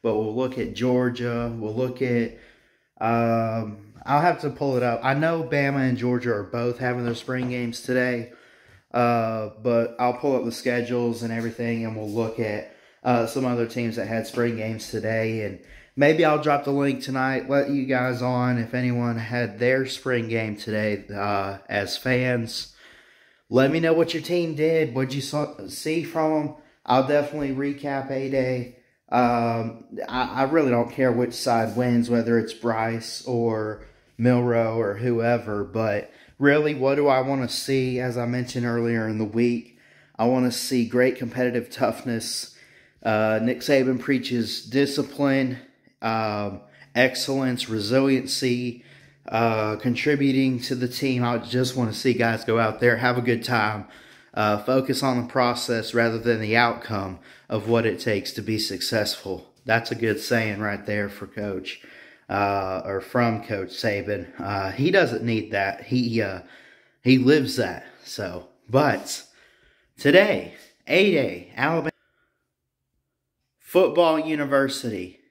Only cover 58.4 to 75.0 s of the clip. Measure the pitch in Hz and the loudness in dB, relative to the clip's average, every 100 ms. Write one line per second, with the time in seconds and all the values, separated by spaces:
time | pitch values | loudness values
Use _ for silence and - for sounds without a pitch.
58.4 | 101 107 - 95 - 113 104 - 98 85 | -4 -4 -4 -6 -2 0 -2 -4 -8 -10
59.4 | - _ - 113 117 117 113 107 - 113 | -12 _ 0 0 0 -2 0 0 0 0
60.4 | 110 101 107 101 - 104 101 - 98 - | 0 -2 -4 -4 -4 -4 -4 -8 -14 -8
61.4 | 104 92 - - - - - - - 98 | -6 -6 -8 -14 -18 -20 -20 -20 -6 -2
62.4 | 101 98 95 92 - 98 - 127 117 110 | 0 0 -2 -6 -4 -6 -2 2 2 0
63.4 | - 104 95 - 117 101 98 101 87 - | -6 -6 -6 -4 -4 -2 -4 -6 -6 -10
64.4 | 98 101 95 92 151 196 135 110 117 110 | -6 -4 -4 0 2 4 2 0 0 -2
65.4 | - 98 98 - - 127 120 113 101 92 | 0 -2 -2 -4 -2 -2 0 -2 -2 -6
66.4 | - - - _ _ _ 123 131 123 151 | -14 -20 -20 _ _ _ 4 6 8 6
67.4 | 131 - 95 87 - - - - 98 87 | 4 -2 -4 -6 -14 -20 -16 -10 -8 -10
68.4 | - _ - 127 147 98 - - - _ | -14 _ 0 2 4 0 -4 -12 -12 _
69.4 | _ _ _ _ _ - 139 175 208 113 | _ _ _ _ _ 0 6 8 6 0
70.4 | - - - _ - 165 202 160 117 90 | -6 -18 -20 _ 0 4 4 4 0 -4
71.4 | - - 143 165 151 _ _ _ _ _ | -12 -2 0 0 -2 _ _ _ _ _
72.4 | _ _ _ _ _ _ _ _ _ _ | _ _ _ _ _ _ _ _ _ _
73.4 | _ _ - 180 190 170 170 160 156 151 | _ _ 2 4 4 6 4 4 0 -2
74.4 | 139 139 135 135 120 98 | 2 2 2 -2 -6 -6